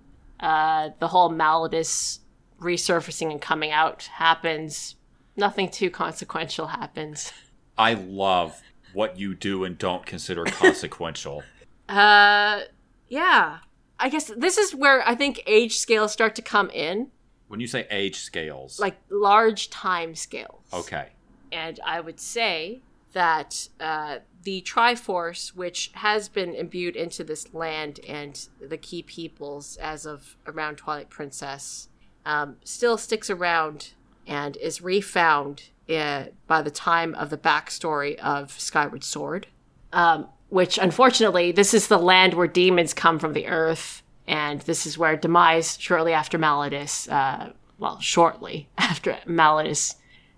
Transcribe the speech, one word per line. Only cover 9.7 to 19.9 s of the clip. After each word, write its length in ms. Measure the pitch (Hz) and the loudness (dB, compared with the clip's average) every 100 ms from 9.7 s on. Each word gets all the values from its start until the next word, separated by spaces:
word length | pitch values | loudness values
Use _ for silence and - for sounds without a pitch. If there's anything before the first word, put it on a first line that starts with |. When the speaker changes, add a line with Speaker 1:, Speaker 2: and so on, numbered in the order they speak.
| 85 | -4
Speaker 2:
don't 280 | 95 90 - | -4 -4 -8
consider 400 | 90 - 85 82 | -12 -8 -4 -4
Speaker 1:
<laughs> 0 | |
Speaker 2:
consequential. 1000 | - - - 80 - 82 76 - 73 - _ _ _ - | 4 4 4 -6 -8 -8 -8 -10 -12 -14 _ _ _ -4
Speaker 1:
Uh, 720 | 202 208 403 208 415 415 202 - _ _ _ - | 4 8 10 8 6 2 -2 -6 _ _ _ -10
yeah. 520 | 269 359 269 175 160 - _ _ - | -2 4 4 4 -2 -20 _ _ -4
I 100 | 254 | -2
guess 220 | 302 311 392 | -2 -4 -2
this 220 | 339 359 | 0 2
is 160 | 392 269 | 0 4
where 320 | 277 269 226 | 4 6 4
I 80 | 240 | 0
think 260 | 277 240 - | 0 -2 4
age 300 | 214 233 - | 4 4 -2
scales 340 | - 220 214 | 0 2 2
start 240 | 214 220 220 | 2 0 0
to 60 | |
come 280 | - 208 190 | -2 0 0
in. 360 | - 151 196 269 _ _ _ - | -2 -4 -4 -6 _ _ _ -14
Speaker 2:
When 120 | 107 | -10
you 80 | 120 | -6
say 200 | 127 104 | -6 -4
age 260 | 101 98 - | -2 -2 -4
scales. 600 | - 87 78 69 67 - | -10 -8 -8 -10 -14 -4
Speaker 1:
Like, 180 | 196 - - | -4 -6 -8
large 600 | 202 202 208 226 202 - | 0 4 6 4 0 -8
time 460 | - 196 | -8 -4